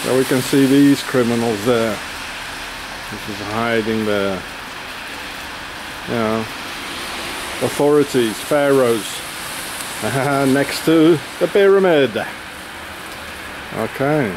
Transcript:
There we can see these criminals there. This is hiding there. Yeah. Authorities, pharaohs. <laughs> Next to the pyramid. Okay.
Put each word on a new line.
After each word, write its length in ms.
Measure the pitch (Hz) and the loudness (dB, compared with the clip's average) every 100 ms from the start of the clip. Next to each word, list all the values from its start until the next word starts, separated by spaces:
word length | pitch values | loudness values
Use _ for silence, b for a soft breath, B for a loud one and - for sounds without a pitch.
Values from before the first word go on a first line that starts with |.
There 140 | 113 127 | 2 2
we 60 | |
can 180 | 131 131 | 2 0
see 240 | 127 139 135 | 2 4 6
these 360 | 139 143 139 | 8 6 4
criminals 600 | - 127 117 117 117 104 | 2 0 2 2 0 0
there. 320 | 110 117 113 98 - - - - - - - - - - - | 2 2 2 -2 -8 -10 -10 -12 -12 -12 -12 -12 -12 -12 -12
This 160 | 107 117 | -10 -10
is 180 | 101 101 | -8 -6
hiding 580 | 107 117 113 110 110 107 | -2 0 0 0 -2 0
there. 360 | 104 98 92 - - - - - - - - - - - - - - - - - | 0 0 -4 -8 -12 -12 -12 -12 -12 -12 -12 -12 -12 -12 -12 -12 -12 -12 -12 -4
Yeah. 320 | 120 110 110 110 - - - - - - - - - - - | -2 0 -2 -4 -10 -10 -10 -10 -10 -10 -10 -8 -10 -10 -4
Authorities, 720 | 123 - 147 147 143 131 117 98 | -2 2 4 6 4 2 2 -2
pharaohs. 640 | - 147 143 139 123 113 95 - - - - - - - - - | 0 2 4 4 4 2 -2 -10 -10 -12 -10 -10 -10 -10 -10 -6
<laughs> 500 | 107 131 135 139 139 | -2 0 2 2 4
Next 320 | 135 139 - - | 4 2 0 4
to 320 | 165 160 156 - - | 6 6 6 0 -2
the 80 | 175 | 2
pyramid. 640 | 208 196 196 190 156 131 104 90 - - - - - - - - - - - - - - - | 4 6 6 6 6 4 0 -6 -10 -14 -14 -14 -14 -14 -14 -14 -14 -14 -12 -12 -12 -10 -6
Okay. 580 | 110 - 135 151 113 | -6 0 2 2 0